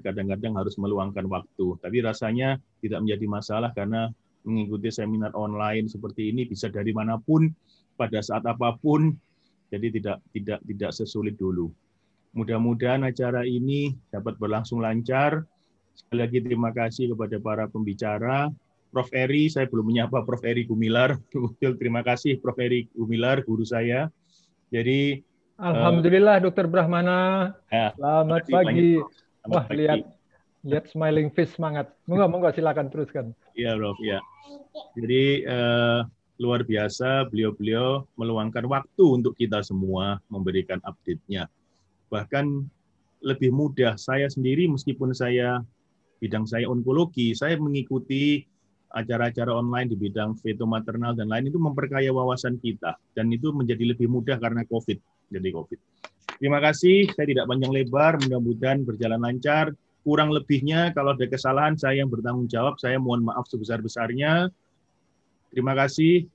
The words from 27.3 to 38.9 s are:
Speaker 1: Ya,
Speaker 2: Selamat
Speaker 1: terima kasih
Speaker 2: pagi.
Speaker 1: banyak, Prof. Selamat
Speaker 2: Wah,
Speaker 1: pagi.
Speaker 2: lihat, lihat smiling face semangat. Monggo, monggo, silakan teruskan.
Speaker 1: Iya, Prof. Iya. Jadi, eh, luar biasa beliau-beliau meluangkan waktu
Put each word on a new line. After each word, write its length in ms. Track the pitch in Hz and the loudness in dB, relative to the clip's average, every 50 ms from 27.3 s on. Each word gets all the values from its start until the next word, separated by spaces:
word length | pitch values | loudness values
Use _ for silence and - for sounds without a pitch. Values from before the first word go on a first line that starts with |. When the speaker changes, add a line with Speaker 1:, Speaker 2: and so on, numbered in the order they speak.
| 190 190 185 196 196 - _ _ - | 2 2 0 -2 -4 -10 _ _ 0
Speaker 1:
Ya, 160 | 117 113 107 - - | 0 0 0 -2 -2
Speaker 2:
Selamat 480 | 139 143 156 160 160 156 165 165 165 | 0 2 4 4 4 4 2 0 2
Speaker 1:
terima 0 | |
kasih 80 | - 170 | 4 4
Speaker 2:
pagi. 160 | 180 185 - | 4 4 4
Speaker 1:
banyak, 320 | - 170 170 170 165 160 | 4 6 6 6 6 4
Prof. 80 | 147 - - _ | 2 -2 -8 _
Selamat 320 | _ _ _ _ - 110 | _ _ _ _ -4 0
Speaker 2:
Wah, 160 | 170 170 123 | 0 2 2
Speaker 1:
pagi. 120 | - - 147 | 0 0 2
Speaker 2:
lihat, 180 | 151 151 151 156 - - - _ _ _ _ _ _ _ _ _ | 2 2 2 2 0 -6 -14 _ _ _ _ _ _ _ _ _
lihat 240 | - 139 143 151 - - - | -4 -2 0 0 -2 -4 -4
smiling 340 | 160 156 156 151 156 151 147 - | 0 2 2 4 4 2 2 2
face 240 | - 165 - - - | 0 0 0 -2 -4
semangat. 320 | 165 156 147 147 139 - - _ _ | -4 -4 -2 -4 -6 -8 -12 _ _
Monggo, 240 | - 175 196 202 175 | 0 2 4 4 4
monggo, 240 | 170 180 175 160 - | 4 2 2 2 2
silakan 400 | - 160 156 147 156 139 135 - | 2 0 0 2 0 -2 -4 -4
teruskan. 320 | 156 143 - - 143 123 120 117 - _ _ _ 117 | -6 -6 -4 -6 -8 -8 -8 -12 -16 _ _ _ -4
Speaker 1:
Iya, 160 | 120 117 113 107 | -2 -2 0 0
Prof. 160 | 110 101 98 - | -2 -2 -4 -4
Iya. 240 | 110 107 98 92 - - - - - 285 285 285 - - - - - - _ | -4 -2 -2 -4 -6 -10 -18 -20 -20 -20 -20 -20 -20 -18 -18 -18 -18 -14 _
Jadi, 300 | 120 117 120 127 131 135 139 139 143 | -6 -2 2 4 4 4 4 2 2
eh, 580 | - 127 127 123 120 120 120 120 120 120 117 120 120 120 - _ _ _ _ - | 0 -2 -2 0 2 2 4 4 4 4 2 2 0 -4 -8 _ _ _ _ -4
luar 240 | 120 120 120 117 | -2 0 0 0
biasa 680 | 123 113 110 104 107 104 - - 127 131 135 135 135 117 107 | 0 0 0 0 0 -2 -2 -2 -2 0 2 0 0 0 0
beliau-beliau 720 | 107 110 107 104 - 104 110 110 113 123 131 135 139 135 - _ | 0 0 0 -2 -2 -2 0 0 2 2 0 0 -2 -4 -8 _
meluangkan 520 | - 113 117 113 110 107 110 110 120 117 127 | -6 -4 -2 -2 -2 -2 -4 -4 -4 -2 -2
waktu 340 | 139 135 - - | -2 -2 -4 -4